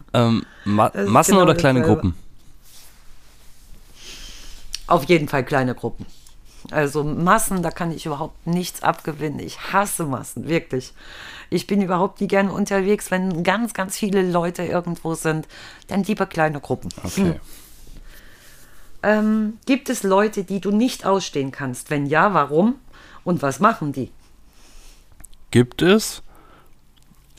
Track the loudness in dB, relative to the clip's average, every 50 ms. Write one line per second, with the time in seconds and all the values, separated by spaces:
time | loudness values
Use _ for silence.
0 | -18 0 2 4 4 6 4 2 0 -6 -16 -10 -4 0 4 4 4 4 4 0
1 | 0 4 6 6 6 8 6 6 8 6 6 6 4 4 4 4 4 4 2 4
2 | 2 -2 -2 -2 -10 -16 -18 -18 -20 -20 -20 -20 -20 -20 -20 -20 -20 -20 -20 -20
3 | -20 -18 -18 -18 -20 -20 -20 -20 -20 -20 -20 -20 -18 -18 -18 -18 -18 -20 -20 -20
4 | -18 -18 -16 -16 -16 -16 -16 -14 -14 -14 -14 -12 -10 -10 -10 -10 0 2 2 2
5 | 4 4 2 2 2 0 -2 -2 -2 0 0 0 0 0 -2 -4 -6 -6 -6 -6
6 | -12 -14 -14 -20 -20 -20 -20 -20 -20 -20 -20 -20 -16 -6 -2 0 0 0 0 -2
7 | -4 -2 -2 0 4 4 4 4 4 0 -2 -2 -2 -4 -4 -4 -6 -6 -6 -6
8 | -6 -8 -6 -6 -6 -10 -10 -10 -4 -2 -2 -2 -2 -4 -8 -2 -2 -2 -2 0
9 | -4 -8 -6 -4 -6 -6 -6 -6 -8 -10 -12 -12 -10 -2 0 0 0 0 -2 -4
10 | -4 -4 -4 -4 -6 -10 -10 -10 -4 -2 -2 -2 -2 -2 -6 -6 -6 -8 -18 -20
11 | -20 -20 -20 -18 -18 -18 -18 -18 -8 -4 -4 -4 -2 0 0 0 2 2 2 0
12 | 0 -2 -2 -4 -2 0 2 2 2 2 0 -2 -2 0 0 0 2 2 0 0
13 | 0 -4 -2 -2 0 -2 -2 0 0 0 0 0 -2 -4 -4 -6 -6 -6 -4 -4
14 | -2 0 2 2 2 2 2 0 0 0 -4 -4 -4 -2 -2 -2 -2 -2 -8 -6
15 | -4 -6 -6 -2 -2 -2 -2 -2 -4 -8 -14 -20 -20 -20 -20 -20 -12 -4 -2 -2
16 | 0 0 0 0 -2 -2 0 0 0 0 0 -4 -4 -4 -4 -4 -4 -10 -12 -10
17 | -10 -6 -2 2 2 2 0 -2 -8 -14 -18 -20 -20 -20 -20 -20 -18 -18 -18 -18
18 | -18 -18 -20 -20 -20 -20 -20 -20 -20 -20 -20 -20 -20 -20 -18 -18 -16 -16 -14 -2
19 | 2 2 2 4 4 2 2 2 0 -2 -4 -8 _ 0 0 0 0 -4 -6 -2
20 | 0 2 4 4 4 2 0 -4 -6 -4 -6 -4 0 0 2 2 2 2 0 -2
21 | 0 0 0 0 0 -2 -4 -4 -4 -4 -6 -6 -6 -6 -6 -8 -6 -4 -2 -2
22 | 0 2 2 4 4 4 4 2 2 2 4 4 4 4 2 -2 -8 -20 -20 -20
23 | -20 -20 -20 -8 -2 -2 -2 0 0 -2 0 4 2 2 2 2 -4 -6 -4 -6
24 | -8 -8 -10 -20 -20 -20 -20 -20 -20 -20 _ -20 -20 -20 -20 -20 -20 -20 -20 -20
25 | -20 -20 -20 -20 -20 -20 -20 -20 -16 2 4 4 4 4 2 0 4 4 6 4
26 | 4 -2 -8 -12 -16 -18 -20 -20 -20 -20 -20 -20 -20 -20 -20 -20 _ -20 _ _
27 | -20 _ -20 -20 _ _ _